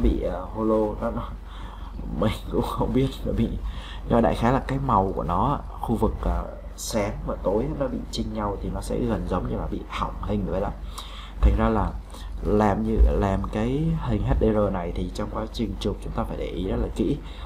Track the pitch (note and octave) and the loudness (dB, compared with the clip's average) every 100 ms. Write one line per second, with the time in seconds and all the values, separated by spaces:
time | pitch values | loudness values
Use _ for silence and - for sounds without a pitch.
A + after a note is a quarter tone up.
0 | A#2 - - F2+ F#2+ G#2+ A2 A2 G#2+ - | 2 2 0 -4 -6 -2 2 4 2 -2
1 | A#2 A#2+ A#2 - - - - - - - | -4 -4 -8 -10 -12 -12 -12 -12 -12 -10
2 | - D2 G#2 - - A2 A2 - A2+ A#2+ | -6 0 0 0 -4 -2 -2 -2 0 2
3 | C3+ - A2 G2+ - - - - - - | 0 -2 -4 0 0 -2 -6 -8 -10 -8
4 | - A#2 G2 - A2+ C3 - C3+ C3+ G2+ | 2 4 4 4 2 2 0 -2 2 4
5 | F#2+ - D2 F2+ B2 C3 - - - A2 | 4 0 0 2 2 0 -4 -6 -2 2
6 | G#2+ - F2+ F2 - - - - - A2 | 2 2 0 0 -2 -8 -12 -10 -4 0
7 | G#2 - - - F#2+ G#2 C#3+ C#3+ C3 - | 0 -4 -6 -2 0 2 0 -2 -2 -4
8 | - A#2 G#2+ G#2+ G#2 G2 F#2+ G2 - G#2+ | -6 -4 -4 -2 -4 -4 -4 -4 -2 0
9 | A#2 F#2+ F2 F#2 - G#2+ D#2 F#2 - - | 0 0 0 -2 -2 -4 -4 -6 -6 -4
10 | - - G2 G#2 E2+ F2+ G2+ - - - | -4 -4 -2 -2 0 -2 -2 -6 -10 -10
11 | - - - - G#2 G2+ A2+ G#2+ F2 - | -12 -12 -10 4 6 6 4 4 2 -2
12 | - - - - E2 G#2+ G#2 A2 A2 G#2+ | -10 -12 -10 -4 2 6 6 4 2 6
13 | - - G2 F#2+ F#2+ G#2+ A#2 C#3 E3 D#3+ | 6 6 4 2 0 0 0 2 2 0
14 | B2+ G#2 A2+ C3+ A2 G#2+ G2+ F#2 F2 E2+ | 0 2 4 4 4 4 2 0 -2 -2
15 | F2+ - G#2+ G#2+ A2 - G#2 F#2 G#2 F#2+ | -4 -4 -4 -4 -4 -2 -2 -2 -2 -2
16 | - - A2 - C#2+ - F#2 A#2 G2+ - | -4 -4 -4 -4 -6 -4 -2 0 -2 0
17 | F2+ D3 - - | 0 0 -6 -12